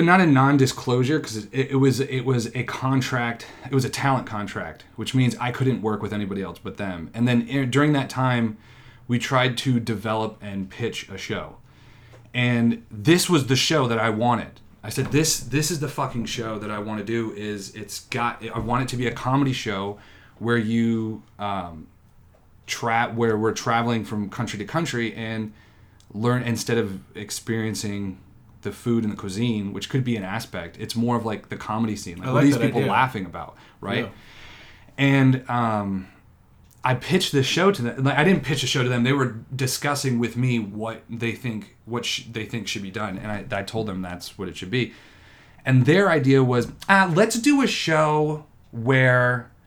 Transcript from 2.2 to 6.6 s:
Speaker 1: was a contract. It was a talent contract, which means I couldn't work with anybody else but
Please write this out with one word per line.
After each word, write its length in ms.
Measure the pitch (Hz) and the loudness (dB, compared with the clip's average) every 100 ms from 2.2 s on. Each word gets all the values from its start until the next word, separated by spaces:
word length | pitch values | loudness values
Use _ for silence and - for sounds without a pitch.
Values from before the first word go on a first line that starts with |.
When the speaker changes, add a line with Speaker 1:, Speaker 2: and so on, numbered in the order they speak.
Speaker 1:
was 340 | 127 123 110 127 | 0 0 0 -4
a 60 | |
contract. 840 | 123 - 131 135 131 127 117 117 - - - | -6 -4 0 2 2 -2 -2 -6 -12 -16 -2
It 80 | |
was 120 | 135 127 | 0 0
a 40 | |
talent 380 | - 139 127 - | 0 0 0 -2
contract, 560 | 107 98 107 85 - - - | -6 -6 -6 -10 -12 -16 -10
which 180 | 110 131 | -2 2
means 200 | 123 - | 2 0
I 120 | 123 | -4
couldn't 300 | 120 131 107 | -2 0 0
work 220 | 107 107 | 0 -2
with 100 | 101 | -4
anybody 300 | 104 98 98 | -4 -4 -6
else 160 | 90 | -8
but 180 | 87 | -10